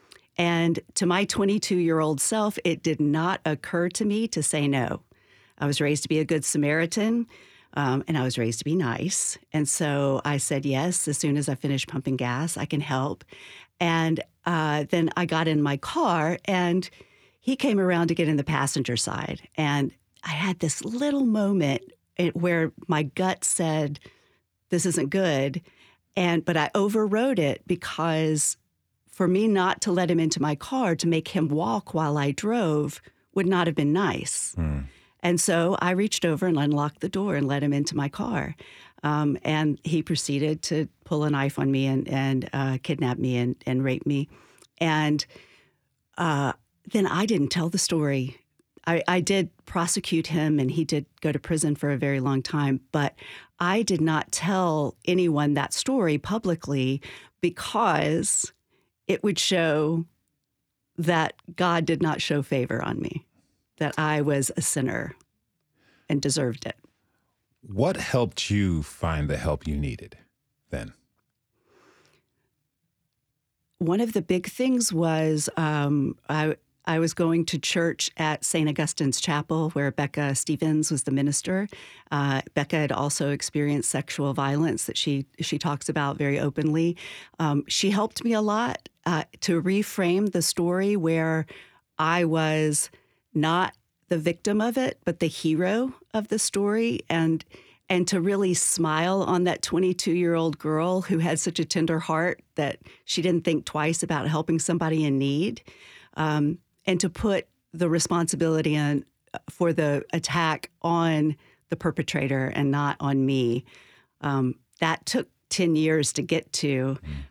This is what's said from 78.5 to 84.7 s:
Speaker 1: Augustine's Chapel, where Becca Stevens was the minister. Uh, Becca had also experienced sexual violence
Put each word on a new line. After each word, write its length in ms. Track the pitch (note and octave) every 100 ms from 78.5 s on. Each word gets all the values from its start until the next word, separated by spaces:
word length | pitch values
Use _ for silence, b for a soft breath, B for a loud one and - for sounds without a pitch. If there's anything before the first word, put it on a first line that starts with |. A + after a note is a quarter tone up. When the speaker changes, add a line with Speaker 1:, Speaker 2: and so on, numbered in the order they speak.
| E3 D3+
Speaker 1:
Augustine's 520 | D3 D3+ - C#3 B2
Chapel, 500 | - D3 - D#3+ D#3+
where 220 | C#3+ C#3
Becca 420 | - C#3+ - C#3+
Stevens 560 | C#3 - D3 D#3 D#3 D3+
was 140 | C#3+
the 80 | -
minister. 560 | C3+ C#3+ C#3+ - F#3+ G#3 B B B B
Uh, 320 | C#3+ C#3+ C3+ -
Becca 220 | - C#3 D#3+
had 140 | D3
also 400 | - C#3+ - C#3+
experienced 580 | C#3+ - D3 D3 C#3+ -
sexual 460 | C3+ - - C#3
violence 520 | C3+ C#3 C#3+ D#3+